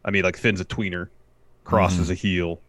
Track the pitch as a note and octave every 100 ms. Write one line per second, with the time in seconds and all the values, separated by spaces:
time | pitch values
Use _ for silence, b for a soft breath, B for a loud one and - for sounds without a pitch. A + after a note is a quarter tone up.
0 | - G2+ F#2 - A#2+ F#2+ F2+ - G2+ F2
1 | E2+ - _ _ _ _ - A2+ F#2 F2+
2 | D#2+ F2+ G2+ F2+ E2+ E2+